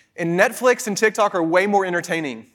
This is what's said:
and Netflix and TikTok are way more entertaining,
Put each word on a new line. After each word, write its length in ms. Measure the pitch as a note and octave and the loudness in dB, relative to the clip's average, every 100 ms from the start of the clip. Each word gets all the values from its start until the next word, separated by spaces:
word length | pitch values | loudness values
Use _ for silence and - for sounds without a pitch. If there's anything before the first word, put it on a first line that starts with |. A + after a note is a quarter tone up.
| _ | _
and 240 | - E3+ F3 | -6 -2 2
Netflix 480 | A#3+ A3+ B3 B3 - | 2 2 0 0 -2
and 100 | F#3+ | 0
TikTok 380 | G#3+ A3 G3+ | 0 2 0
are 80 | F#3+ | 0
way 240 | E3 F3+ G3+ | 2 2 2
more 200 | G3+ F#3 | 0 0
entertaining, 600 | F3 E3+ E3 D3+ A2+ - | -2 -4 -4 -6 -10 -16